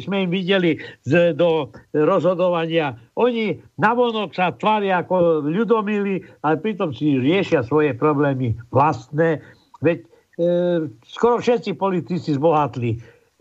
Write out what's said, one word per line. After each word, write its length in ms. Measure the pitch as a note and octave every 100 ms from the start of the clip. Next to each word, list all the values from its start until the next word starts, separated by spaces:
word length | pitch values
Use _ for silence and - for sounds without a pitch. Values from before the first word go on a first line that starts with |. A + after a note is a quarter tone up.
sme 240 | C#3+ G3 F#3
im 20 |
videli 480 | F#3+ F3+ G3 F3 D3+ - - A#2+
z, 260 | E3 E3+
do 380 | D3 E3+ D#3+ B2 - -
rozhodovania. 1040 | D3 D#3 F#3+ D#3+ F3 F3+ F3 E3 E3 D3 A#2 - -
Oni 420 | A#3+ A#3 G#3+ D#3 - -
navonok 560 | G#3 A#3+ A#3+ A3 F#3 -
sa 160 | F3+
tvária 480 | - G#3 G#3+ G3 F3+
ako 400 | D#3+ F#3 E3+ D#3 D3
ľudomilí, 760 | F3 G#3+ A3+ G3+ G#3 G3+ F#3 - -
ale 180 | D3+ D#3
pritom 300 | G#3+ G#3 F3+
si 240 | A#2 D3+ C3+
riešia 460 | B2+ G3 F3 D3+
svoje 320 | A#2 D3+ D3+ A#2
problémy 580 | D#3 C#3+ C#3+ C3 B2 G#2 -
vlastné. 720 | B2+ D3+ D3+ - D3 E3 D3 - - _ -
Veď, 220 | E3+ E3
e, 20 | - _ _ - E3+ F3 F3 F3 D#3 -
skoro 380 | - - A#3 A#3
všetci 340 | A3+ A#3 A3
politici 640 | D#3 G3 F#3 - F3 D#3 C#3
zbohatli, 540 | D#3+ D3+ C#3+ C3 A#2+
e, 40 | A2+ - - _ -